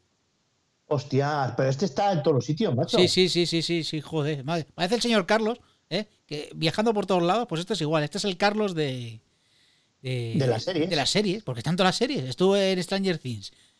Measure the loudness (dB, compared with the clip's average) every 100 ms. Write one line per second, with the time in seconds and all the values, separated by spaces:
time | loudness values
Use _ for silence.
0 | _ _ _ _ _ _ _ _ -2 -2
1 | 0 0 0 0 -2 0 0 0 -2 0
2 | 0 2 2 2 0 -2 0 0 0 4
3 | 4 4 2 2 0 0 -2 -2 -4 -6
4 | -6 -4 -2 -4 -4 -4 -6 -4 -2 0
5 | 2 2 2 2 0 -4 _ _ -8 -6
6 | -6 _ -12 -12 -10 -2 -2 2 2 2
7 | 2 2 4 2 0 -4 -4 -2 0 0
8 | 0 -2 -4 0 2 2 0 0 -2 -4
9 | -10 -14 _ _ _ _ _ _ _ _
10 | -6 -4 -2 0 2 0 0 -2 0 0
11 | 0 2 0 -2 -6 -6 -2 2 2 2
12 | 0 -2 -4 2 4 4 4 0 -2 -2
13 | 0 -2 -4 -8 -10 -18 _ _